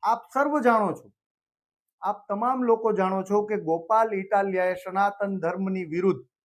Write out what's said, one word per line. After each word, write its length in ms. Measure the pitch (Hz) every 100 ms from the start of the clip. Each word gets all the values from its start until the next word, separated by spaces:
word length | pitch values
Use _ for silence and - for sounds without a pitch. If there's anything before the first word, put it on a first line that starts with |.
આપ 200 | 202 233 -
સર્વ 200 | 262 285 294
જાણો 320 | 240 226 202
છો, 160 | 147 101 _ _ _ _ _ _ _ _ _
આપ 160 | 190 202 _
તમામ 340 | 202 233 262
લોકો 300 | 247 226 226
જાણો 300 | 190 185 190
છો 200 | 190 208
કે 140 | 208 214
ગોપાલ 580 | 160 165 165 220 226
ઇટાલિયાએ 600 | 202 190 208 196 185 185
સનાતન 600 | 180 185 185 202 202 202 196
ધર્મની 460 | 165 185 190 190
વિરુદ્ધ 380 | 175 165 190 143 - _